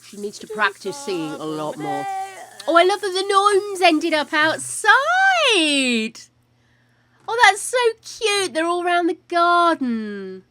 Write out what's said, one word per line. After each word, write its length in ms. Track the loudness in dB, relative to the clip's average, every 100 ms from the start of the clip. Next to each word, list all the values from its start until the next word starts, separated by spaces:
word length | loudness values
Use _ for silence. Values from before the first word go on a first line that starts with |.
She 140 | -20 -12
needs 220 | -12 -12
to 80 | -14
practice 500 | -2 -2 -2 -12 -10
singing 340 | -6 -6 -6
a 140 | -8
lot 320 | -8 -6 -8 -8
more. 280 | -6 -6 -6 -8 -10 -14 -18 -14 0
Oh, 80 |
I 80 | 4
love 180 | 4 2
that 120 | -2
the 140 | -4 0
gnomes 540 | 2 4 2 0 0
ended 320 | 2 2 0
up 200 | -2 -2
outside. 580 | 0 0 0 -6 -4 4 4 4 2 2 2 2 2 2 0 0 0 -4 -10 -20 _ _ _ _ _ _ _ _ _ -6
Oh, 120 | 4
that's 180 | 4 4
so 160 | -2 0 0 -2
cute. 500 | -12 -4 -2 0 0
They're 120 | -2
all 180 | -2 -2
around 240 | 0 0 0
the 100 | -4 _
garden. 1160 | 0 2 4 4 2 -2 -4 -6 -10 -12 -14 _